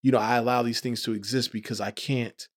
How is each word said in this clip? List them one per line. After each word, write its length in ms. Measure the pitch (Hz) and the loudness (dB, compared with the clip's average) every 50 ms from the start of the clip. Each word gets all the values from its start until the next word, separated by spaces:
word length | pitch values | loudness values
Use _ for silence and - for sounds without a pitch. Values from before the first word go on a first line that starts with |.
you 100 | - 131 | 2 4
know, 60 | 127 117 | 4 4
I 180 | 107 110 123 | 4 4 2
allow 260 | 120 113 123 123 123 | 2 4 4 2 2
these 180 | 120 120 113 - | 2 0 0 -2
things 220 | - 127 120 107 - | -2 -4 -4 -4 -2
to 100 | 120 110 | -2 -4
exist 360 | 104 101 101 123 131 123 - | -4 -2 -2 0 0 0 -2
because 280 | - 110 107 - 120 98 | -4 -6 -6 -6 -4 -4
I 100 | 101 101 | -4 -4
can't, 560 | 107 - - - 139 127 117 110 - - - - _ | -6 -6 -4 -2 0 0 -2 -4 -8 -14 -18 -20 _